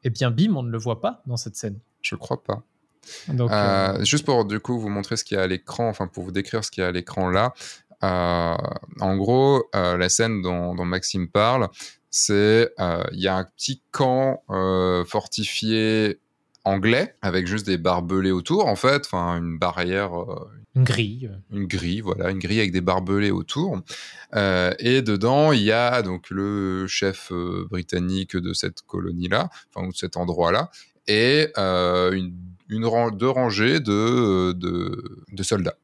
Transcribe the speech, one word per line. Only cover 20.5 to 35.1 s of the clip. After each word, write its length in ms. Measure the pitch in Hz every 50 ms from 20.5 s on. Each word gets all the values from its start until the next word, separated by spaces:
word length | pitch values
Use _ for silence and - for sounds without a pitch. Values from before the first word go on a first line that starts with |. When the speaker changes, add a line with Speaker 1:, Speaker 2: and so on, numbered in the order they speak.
| 107 - 110 _ _
Speaker 1:
Une 80 | 131 131
grille, 460 | 123 120 - 117 101 107 127 127 117
euh. 240 | 98 98 95 _ 104 101
Speaker 2:
Une 100 | 101 87
grille, 340 | 98 95 90 85 90 107
voilà, 280 | 110 98 87 - 87 90
une 80 | 98 95
grille 200 | 90 87 101 110
avec 120 | 107 98 87
des 80 | 92
barbelés 500 | 90 90 92 92 95 90 98 101 104 101
autour. 480 | 98 95 87 - - 135 165 196 151 92 87 - - - - - - - - _ -
Euh, 380 | 107 101 98 95 90 90 90 92 -
et 220 | 120 117 127 135
dedans, 500 | 127 110 104 98 98 117 131 143 151 156 151
il 80 | 123
y 100 | 104 104
a 300 | 110 113 120 120 123 123
donc 280 | 117 95 92 90 - -
le 560 | 90 98 98 101 104 101 98 95 92 92 95 92
chef, 440 | - - - 98 95 - - -
euh, 340 | 92 87 87 90 90 92 92 90
britannique 680 | 95 90 87 _ - 90 87 90 92 95 95 - -
de 180 | 92 87 92 92
cette 280 | - - 95 87 -
colonie-là, 680 | - _ - 92 90 90 85 87 87 90 95 113 165 180 - - - _ _
enfin, 140 | 98 92 92
ou 40 |
de 40 | 92 -
cet 200 | - 92 - 87
endroit-là, 520 | 87 87 85 80 87 85 90 110 151 175 _ - - _ _ _ _ -
et, 400 | 104 107 113 123 139 151 156 151 - -
euh, 540 | 98 95 92 90 90 87 87 90 90 90
une, 240 | 95 95 92 90 90 90 90 90 90 90 _ _
une 160 | 107 110 113
ran-, 260 | 117 113 120 120 117
deux 180 | 107 95 110 131
rangées 500 | 131 127 127 120 107 98 107 120 147 165
de, 120 | 139 110
euh, 600 | 101 101 110 113 123 123 120 104 98 95 92 90 90
de, 720 | 90 87 90 87 87 92 95 - - - -